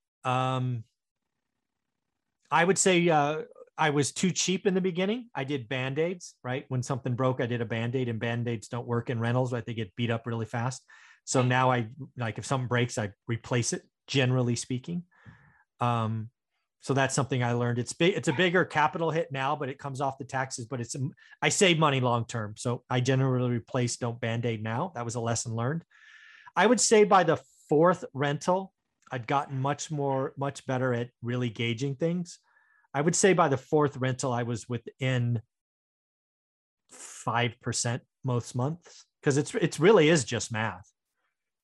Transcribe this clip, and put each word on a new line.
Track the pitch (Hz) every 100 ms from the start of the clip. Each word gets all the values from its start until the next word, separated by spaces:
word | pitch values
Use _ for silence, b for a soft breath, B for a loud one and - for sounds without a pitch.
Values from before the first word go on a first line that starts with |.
| _ _
Um, | 131 127 131 131 127 120 - _ _ _ _ _ _ _ _ _ _ _ _ _ _ _ _
I | 151
would | 175 180
say, | 196 175 175
uh, | 151 143 156 - - - -
I | 156
was | 143 135
too | - 185
cheap | - - 185 202
in |
the | 185
beginning. | 185 170 190 240 233
I | 139
did | 135 143 110
Band-Aids, | 131 131 139 170 185 - -
right? | 123 131 -
When | 127
something | 123 131 131 120
broke, | 131 131
I | 120
did | 120
a |
Band-Aid, | 110 113 117 131 120
and | 113
Band-Aids | 117 117 120 117 -
don't | 120 120
work | 117 113
in | 117
rentals, | 117 123 127
right? | 120
They | 110
get | 113 104 -
beat | 120
up | 117 123
really | 117
fast. | 110 120 123 127 - B B B
So | - 135
now | 123 127 131
I, | 123 110 127 135 -
like, | 113 107
if |
something | - 135 120
breaks, | 120 117 -
I | 104 - -
replace | 113 - 123 113
it, | 180 - _ -
generally | 139 127 127 120 120
speaking. | - 127 131 175 - b b b b b _ -
Um, | 120 117 110 110 110 - _ _ _ _
so | -
that's | 135 131
something | 147 127 131
I | 120
learned. | 120 120 120
It's | 120
big, | - 170
it's | 123 160
a |
bigger | 147 180 175 151
capital | 156 151 175 165
hit | 156 170
now, | 135 135 147
but | 135
it | 139
comes | 143 131
off | 135 -
the | 131
taxes, | 131 131 - 113
but | 127
it's, | 117 143 131 - B B
I | 151
save | - 190 160
money | 156 135
long-term. | 123 117 110 117 104 107
So | 123 123 -
I | 127
generally | 127 131 135 127 123
replace, | 120 - 131 120 -
don't | 120 117
Band-Aid | 117 117 117 110
now. | 110 117 185
That | 120 117
was |
a | 117
lesson | 117 117 120 113
learned. | 120 165 - B B B B B B
I | - 202
would | 247
say | - 214
by | 202 196
the | 165 143 - _ -
fourth | 151 175 180 -
rental, | 131 143 151 - 185 190 _ _ _ _
I'd | 131 110
gotten | 143 147 135
much | 135 143 -
more, | 151 139 135 139 -
much | 139 - -
better | 127 131
at | 120 120 _
really | 117 123 123
gauging | 104 117 117 139 135
things. | 165 180 175 - b b b b b
I | 139
would | 147 -
say | 202
by | 180 160
the | 135
fourth | - 156 147 131
rental, | 131 127 135
I | 120
was | 120 117 -
within | 120 - - 131 127 120 117 - _ _ _ _ _ _ _ _ _ _ _ _ _ _
five | - - - - 117 120 -
percent | 123 - 120 120 - _
most | 131 123 -
months, | 123 131 170 - - - _
'cause | 151 139
it's, | 147
it's | 240 170 -
really | 170 214 151
is | 165
just | 120 113 -
math. | 110 110 92 - _ _ _ _ _ _ _